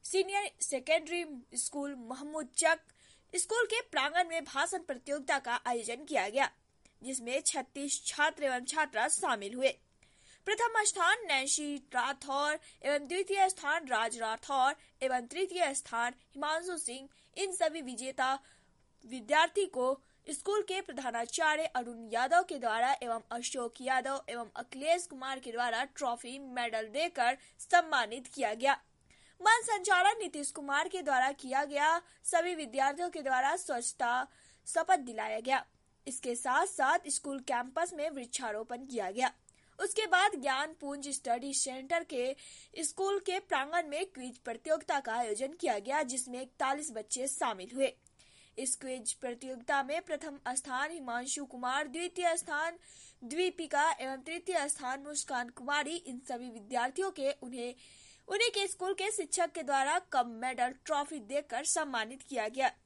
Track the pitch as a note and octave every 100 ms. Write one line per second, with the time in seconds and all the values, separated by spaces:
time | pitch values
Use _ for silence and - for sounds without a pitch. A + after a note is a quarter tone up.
0 | - F#4+ F#4+ G4+ G4+ _ - C4 B3+ D#4+
1 | D#4 F4 D#4+ C4 - B3 - C#4+ C#4+ C4+
2 | A3+ C4 D4 D#4 C4 - D#4+ D#4+ _ _
3 | - - _ F4+ - A4+ G#4+ A4 A#4+ D4
4 | C#4 E4+ F4 E4 D4+ - E4 F#4 E4+ B3
5 | C#4+ D4 C4+ C#4+ B3 A#3+ A#3+ A#3+ G#3+ A#3+
6 | D4+ C4+ F#3+ A#3+ C4+ _ _ _ _ _
7 | B3 C4 A#3 C4+ D4 D4 C4 C#4 C#4+ -
8 | - - D4+ D4+ C#4+ B3 B3 D4+ D4 A3
9 | C4 - E4 A3 G3 B3 C4 - _ _
10 | _ _ - - - A4 A#4 A4+ G#4+ -
11 | F4 A#4 G4 C4+ C#4 D4+ D4 C#4+ - B3+
12 | B3+ C4+ C#4 C4+ D4 D4+ - - C4 C#4+
13 | C#4 F4+ F#4+ G4 F#4+ F#4+ C#4+ E4 C#4+ A3+
14 | A3+ A#3 A3 A3+ - C4+ C4 D#4 - _
15 | C4 B3+ A#3+ D#4+ F#4+ F4+ D#4 C#4 - A#3
16 | A#3+ B3+ _ C#4 D4 D#4+ F4 E4 C#4 B3+
17 | C4+ _ _ - F#4+ F4 D#4+ E4 B3+ B3
18 | C4 C4 C4 C4+ - _ _ _ _ _
19 | A#3 B3+ G#3+ D4+ E4+ G4+ F#4+ B3+ B3+ C4+
20 | _ _ - D4 - G#4 G4+ F#4 F#4+ C4+
21 | B3+ A#3 A#3 - D#4+ D4+ D#4 B3+ B3 A#3
22 | A3+ A3+ B3+ E4+ F4+ D4 A#3 A3 B3 C#4
23 | A#3+ A3+ - A#3+ A#3+ C4+ A#3 - B3+ C4
24 | C4 C4+ - A#3 F3 - B3 C4 D4+ F4
25 | F4 C4+ C4 C4 B3+ A3+ A#3+ A3+ C4+ -
26 | C4+ A#3+ B3 C4+ C4+ B3 A#3+ A3 A3 B3
27 | E4+ C#4+ A#3+ C4+ - - - F4 E4 C#4+
28 | G#3+ B3 B3 C#4 A3+ A3+ C4+ C4+ _ _
29 | _ - - _ F#4 A#4 A#4 G#4 F#4 F#4
30 | F#4+ A4+ G4+ D4+ C#4+ - C#4 C#4 F4+ F#4+
31 | C#4+ C4 C4 C#4 C4 C4+ C#4+ C#4+ D4+ E4+
32 | - - - E4+ F4 E4 C#4 C4 C4+ C#4+
33 | F4 F4 C4+ B3+ C4+ F4 - B3 A#3+ -
34 | A#3+ B3 C4 - - _ - E4 E4 F4+
35 | B3 A3 A3 A3 A#3+ C4+ - _ _ _
36 | - - B3+ A#3+ C4+ C4+ F#4+ - C4 F4
37 | D#4 C#4 C#4+ C#4 B3+ A#3+ B3+ D#4 F4 E4
38 | D4+ C#4 A#3 - B3 G#3 A3 A#3+ C4+ A#3+
39 | F#3+ G#3+ B3+ - _ _ _ - G#4+ -
40 | A4 F4+ G4+ F4 C4+ C4 D4+ D#4+ C#4+ C#4+
41 | C#4+ C4 B3+ A#3+ C#4 C4+ C4+ C4 C4+ E4+
42 | E4+ C#4 B3+ C#4 - - - - D#4+ -
43 | G4 G4+ G4 F#4 G4 C#4+ C#4 E4+ D#4 D4
44 | F#4+ C4 B3+ A#3+ - A3+ D#4+ D#4 - D4
45 | B3+ A3+ A#3+ G#3 C4+ E4 E4+ B3+ G3+ D4
46 | C4+ B3+ B3+ B3 C4 _ C4+ C#4+ D4+ A3
47 | G#3+ B3+ C4+ - C4 G3 A#3+ B3 C4+ -
48 | _ _ _ - - - C4 - C4 B3+
49 | G#3+ - B3 B3 C4 B3+ A#3+ C#4 C4 D#4+
50 | F4 D4 D#4 C#4+ B3 C4 C#4+ B3+ D4+ E4+
51 | B3+ A#3+ C4 D4 C4+ B3 B3+ C4+ D4+ D4+
52 | F4 F4+ F4 E4 E4+ D4 E4 E4+ - -
53 | - _ A#3+ D#4 F#4 - D#4 C#4+ D#4 -
54 | C4 C4+ C#4+ E4+ F4+ F4 C#4+ - B3+ C4+
55 | C#4+ D4 - B3+ A#3+ B3 B3+ D4 C#4+ E4+
56 | - B3 - A#3+ B3 A3+ G3+ B3 B3+ C4+
57 | F#4+ D#4 C4+ C#4+ B3 B3+ A#3+ - - -
58 | - - - G4 A#4 G4+ G4 - F#4 G4
59 | G4 G#4 D#4 - E4+ E4+ C4+ C#4 C4+ E4+
60 | - C4 A#3+ A3+ B3+ A#3+ B3 C4 - D4
61 | C#4+ D4+ G#3 C#4 D4 A#3 D#4 E4+ D4+ A#3+
62 | A3 C4+ - B3+ G#3+ C4 C4 -